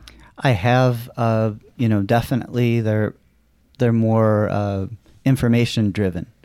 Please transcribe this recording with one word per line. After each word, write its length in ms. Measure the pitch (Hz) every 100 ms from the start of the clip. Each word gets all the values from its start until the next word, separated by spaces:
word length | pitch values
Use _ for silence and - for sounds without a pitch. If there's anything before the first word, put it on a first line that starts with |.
| - - - -
I 140 | 143
have, 580 | 107 120 123 127 120 120 -
uh, 340 | 117 113 110 107 - -
you 140 | 117
know, 120 | 104
definitely 800 | 98 117 - 127 - 120 120 117
they're, 340 | 110 107 104 - _ _ _ _ _ -
they're 120 | 120
more, 540 | 113 113 110 110 107 104
uh, 360 | 98 101 98 95 107 _ -
information 640 | 139 135 120 117 117 - 104
driven. 360 | 95 98 85 - _